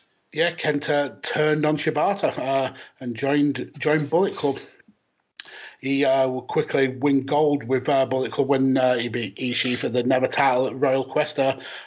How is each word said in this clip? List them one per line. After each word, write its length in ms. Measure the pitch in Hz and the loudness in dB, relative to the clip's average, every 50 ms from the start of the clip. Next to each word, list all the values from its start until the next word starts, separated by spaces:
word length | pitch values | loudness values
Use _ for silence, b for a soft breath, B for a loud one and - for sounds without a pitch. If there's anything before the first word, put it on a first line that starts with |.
| _ _ _ _ _ _ | _ _ _ _ _ _
yeah, 200 | - 147 165 170 | -4 -2 -2 -2
Kenta 680 | - - - 156 151 143 - - 147 143 143 135 110 - | -2 -2 -2 -2 -2 0 0 0 0 0 0 -2 -6 -10
turned 460 | - - - 151 151 151 151 151 151 | -8 -4 -2 0 2 2 2 2 2
on 100 | 151 156 | 2 0
Shibata, 560 | - - 160 151 147 160 196 196 202 - 135 - - | 0 0 -2 0 0 0 0 0 0 -2 -2 -2 -2
uh, 340 | 123 135 135 135 135 120 B B B B B - | -2 0 0 0 0 -2 B B B B B -10
and 160 | 131 123 113 | -8 -8 -6
joined, 540 | 113 139 135 143 147 147 147 131 120 127 120 - - | -2 -2 0 2 2 2 2 0 -2 -6 -10 -8 -4
joined 300 | - 156 151 156 147 123 | 0 2 2 2 2 2
Bullet 260 | 160 170 196 - - | 2 2 2 0 -2
Club. 220 | - - 139 135 - - - - _ _ _ _ _ _ _ _ _ _ _ _ - B B B B B B B B | -2 -2 -2 -2 -4 -8 -18 -20 _ _ _ _ _ _ _ _ _ _ _ _ -18 B B B B B B B B
He, 240 | - 135 139 139 143 | -6 -2 0 2 2
uh, 200 | 131 135 135 135 131 | 4 4 4 2 2
would 180 | 127 127 - | 0 -4 -6
quickly 420 | - - 160 151 - - 139 135 131 | -4 -2 -2 -2 0 2 2 2 2
win 380 | 120 117 139 147 139 135 123 | 0 0 0 2 2 2 2
gold 380 | 135 143 147 156 147 147 139 117 | 2 2 2 2 2 2 0 0
with, 220 | 117 131 127 123 | 0 -2 0 2
uh, 200 | - 143 135 135 | 2 2 2 2
Bullet 260 | 113 127 135 131 110 | 2 0 -2 -2 -2
Club 160 | - - 131 123 | -2 0 2 2
when, 300 | 143 131 135 135 131 131 | 2 4 4 2 2 4
uh, 160 | 127 127 127 | 4 2 2
he 160 | 120 113 117 | 2 -2 -2
beat 260 | 110 123 113 101 98 | -4 -4 -6 -6 -6
Ishii 400 | - 131 123 117 - - 127 123 | -6 -6 -4 -2 -2 -2 -2 -2
for 140 | 120 - 123 | -2 -2 -2
the 120 | 113 123 | 0 0
NEVER 240 | 120 127 135 127 131 | 2 2 2 2 0
title 420 | 127 - - 139 135 123 127 131 127 | 0 2 2 2 2 2 2 0 -2
at 120 | 147 131 | -2 0
Royal 240 | 139 135 131 135 131 | 0 2 2 0 0
Quest, 340 | - - 151 147 - - 139 | 0 -2 -2 -2 -2 -2 0
uh, 200 | 135 135 127 127 B B B B B | 0 0 -2 -4 B B B B B